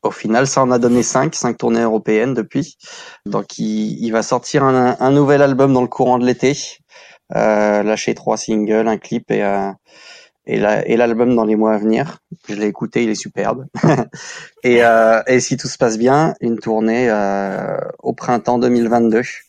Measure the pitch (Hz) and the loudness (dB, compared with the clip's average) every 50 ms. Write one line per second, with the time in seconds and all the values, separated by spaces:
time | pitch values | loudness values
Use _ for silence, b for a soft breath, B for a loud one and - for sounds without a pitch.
0 | - 104 - - - 107 110 120 139 135 - 139 131 123 123 120 120 120 120 123 | -4 -6 -6 -4 -4 0 2 2 2 2 2 0 2 2 2 2 2 4 2 2
1 | 110 - - 131 139 160 - - - 117 110 - - 120 117 117 117 113 110 110 | 0 0 0 -2 -2 -2 -4 -4 -4 -4 -4 -2 -2 -2 0 0 0 0 -2 -2
2 | 101 - 110 107 113 135 131 120 107 - - 170 170 - - B B B B B | 0 0 0 0 0 0 -2 -4 -6 -4 -4 -6 -6 -6 -12 B B B B B
3 | B B B B _ 101 107 110 98 - - - 113 107 107 107 107 107 - - | B B B B _ -6 -6 -6 -6 -6 -8 -6 -6 -4 -2 -2 -4 -4 -6 -6
4 | 113 113 110 113 107 - 131 123 - - - 147 139 135 131 127 123 127 120 - | -6 -2 -2 -2 -2 -2 -4 -4 -4 -2 -2 0 2 2 2 2 2 0 0 0
5 | - 131 139 147 143 135 147 143 143 139 135 123 135 139 131 127 127 117 - - | 0 2 4 4 4 4 4 4 4 2 4 2 2 4 4 2 2 0 -2 -2
6 | 131 123 123 123 123 123 123 - - 131 143 - - - - _ _ B B B | 0 2 2 2 2 0 0 2 0 0 0 -2 -8 -14 -16 _ _ B B B
7 | B B B B _ _ - 113 110 110 107 104 107 104 104 104 104 107 110 107 | B B B B _ _ -2 0 2 2 2 2 2 2 2 0 0 0 -2 -2
8 | - - 113 - - 123 110 107 - - 110 107 107 104 107 110 110 113 110 101 | -2 -4 -6 -4 -4 -4 -4 -4 -4 -4 -2 -2 0 0 0 0 0 0 -2 -4
9 | - - - 120 - _ 113 107 104 101 101 98 98 98 190 _ B B B B | -6 -8 -8 -8 -4 _ -4 -2 -2 -2 -2 -2 -4 -6 -8 _ B B B B
10 | B B B B B B B _ _ - - 107 104 104 107 104 - - 117 113 | B B B B B B B _ _ -6 -4 0 0 0 0 0 0 0 2 2
11 | 123 117 117 113 120 123 123 117 110 107 110 107 110 110 110 104 104 110 110 123 | 2 2 2 0 0 2 2 0 0 0 0 2 2 0 0 0 0 0 0 0
12 | 139 165 - _ _ _ - _ _ - 104 101 107 104 - - 117 107 - 117 | -2 -6 -10 _ _ _ -20 _ _ -12 -8 -4 -4 -4 -4 -6 -10 -6 -2 -2
13 | 120 110 107 - - 107 _ 104 101 110 123 127 131 - - - - - 151 127 | -2 -2 -4 -6 -8 -10 _ -6 -4 -4 -4 -6 -10 -14 -6 0 2 2 2 2
14 | 113 - - - - - - - - - _ _ - 127 120 120 117 117 113 113 | -2 -8 -12 -18 -18 -18 -18 -18 -20 -20 _ _ 0 2 4 6 6 6 4 6
15 | 113 113 113 113 - 131 127 123 - - 151 131 - - - - 135 117 110 107 | 4 4 4 2 2 2 0 0 0 -2 -6 -6 -6 -10 -4 0 0 0 0 2
16 | 117 127 139 147 160 160 - - - 120 117 104 - 117 110 110 110 110 113 120 | 2 2 4 4 2 0 -2 -4 -4 -4 -4 -4 -2 -2 -2 0 0 0 0 2
17 | 127 120 107 104 101 98 98 98 98 98 98 98 98 104 - - - - - - | 0 0 0 0 0 -2 -2 -2 -4 -4 -6 -6 -6 -6 -6 -6 -8 -10 -12 -8
18 | - 123 120 - - - 120 117 - - 123 120 123 123 123 120 117 113 117 117 | -8 -8 -8 -6 -4 -2 -2 -2 0 -2 0 0 2 2 2 2 2 2 2 2
19 | 117 113 107 113 127 - - - - | 2 2 2 0 -2 -2 -10 -16 -20